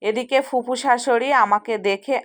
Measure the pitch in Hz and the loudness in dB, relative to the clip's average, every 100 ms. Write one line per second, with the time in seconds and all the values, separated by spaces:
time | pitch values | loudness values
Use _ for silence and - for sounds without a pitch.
0 | 202 220 247 269 269 262 247 254 277 240 | -4 -4 0 0 0 -4 -2 -4 0 0
1 | 254 233 262 269 208 208 220 214 196 196 | 2 0 2 2 4 2 0 -4 -2 -2
2 | - 254 | -2 -4